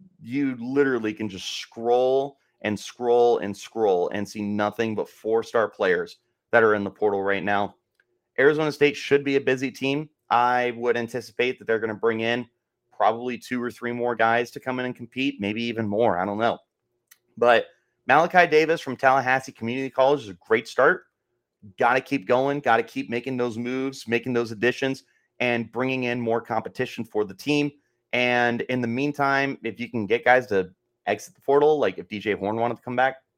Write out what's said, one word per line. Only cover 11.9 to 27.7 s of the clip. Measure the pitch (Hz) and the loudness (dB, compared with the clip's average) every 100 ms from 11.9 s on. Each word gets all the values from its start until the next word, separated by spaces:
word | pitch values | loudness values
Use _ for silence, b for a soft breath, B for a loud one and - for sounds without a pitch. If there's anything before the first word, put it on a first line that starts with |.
bring | 104 113 113 | -2 -2 0
in | 113 120 120 _ _ _ _ | -2 -2 -6 _ _ _ _
probably | - 104 113 123 117 | 0 0 0 -4 -8
two | - 127 | -8 -6
or | 120 | -6
three | 110 120 | -8 -8
more | 120 120 113 | -4 -2 2
guys | 113 117 120 | 2 2 -2
to | - | -8
come | 131 127 | -8 -6
in | 127 | -6
and | 120 | -8
compete, | 117 127 139 139 | -10 -6 -6 -4
maybe | 101 107 | -4 -4
even | 117 113 107 | -6 -4 -2
more. | 104 117 87 | 2 2 2
I | 98 | -2
don't | 101 | 0
know. | 113 90 _ _ _ _ _ _ _ - | -2 -2 _ _ _ _ _ _ _ 0
But | 120 113 - _ _ _ - | 4 4 2 _ _ _ 2
Malachi | 139 175 180 175 | 4 4 4 4
Davis | 151 156 165 | 4 2 0
from | - 120 | -4 0
Tallahassee | 135 135 127 131 - | 2 2 2 -2 -4
Community | - 113 127 135 | -8 -6 -6 -4
College | - 131 143 | 2 2 2
is | 107 | -2
a | 87 - | -12 0
great | 113 - | 0 0
start. | - 143 180 - _ _ _ _ _ 104 - | 2 4 2 -4 _ _ _ _ _ -12 0
Gotta | 120 131 | 2 2
keep | - 139 95 | 0 -4 2
going, | 123 135 143 | 2 2 0
gotta | 131 113 | 2 2
keep | 117 135 113 | 0 -6 -6
making | 120 127 127 | -6 -4 -4
those | 123 113 | -4 -4
moves, | 120 131 135 131 - | -6 -6 -6 -8 -4
making | 117 131 | -2 0
those | 120 117 | -2 -2
additions, | 113 120 - 135 135 - _ _ - | 0 0 0 -2 -4 -12 _ _ -6
and | 123 120 113 | -2 -2 -4
bringing | 117 131 131 123 | -4 -4 -2 -4
in | 123 | -4
more | 117 113 | -2 -2
competition | - 110 110 - 120 - 110 | -2 -6 -6 -6 -8 -8 -6
for | 107 101 | -4 -4
the | 95 | -6
team. | 143 147 147 | -2 0 -2